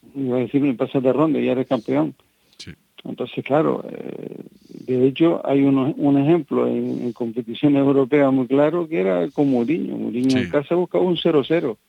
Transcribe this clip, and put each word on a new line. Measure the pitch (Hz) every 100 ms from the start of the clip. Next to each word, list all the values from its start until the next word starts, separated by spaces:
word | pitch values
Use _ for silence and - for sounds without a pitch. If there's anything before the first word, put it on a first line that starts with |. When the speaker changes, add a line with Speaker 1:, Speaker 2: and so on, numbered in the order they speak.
| - 139
Speaker 1:
iba | 131 123
a |
decir, | 120 143 139 117
pasas | 131 143
de | 127
ronda, | 127 156 131
ya | 123
eres | 127 127
campeón. | 127 - 135 160 - _ _ _ _
Speaker 2:
Sí. | - 78 _ -
Speaker 1:
Entonces, | - 120 127 -
claro, | - 143 151 127 -
eh, | - - - - - - _ _ - -
de | 127 131
hecho, | 131 165 170 -
hay | 139
uno, | 139 135 131 -
un | 147 139
ejemplo | 143 170 147 123 123
en, | 120 123 127
en | 123
competición | 113 117 113 117 113 147 139
europea | 139 139 131 147 139
muy | 135 123
claro, | 135 147 170 160
que | 170
era | 190 180 170
con | - 143
Mourinho. | 127 120 170 - 113
Mourinho | 113 113 131
Speaker 2:
Sí. | 131
Speaker 1:
en | 92
casa | 143 143 175
buscaba | 175 175
un | 180 170
cero | 175 151 117
cero. | 165 156 104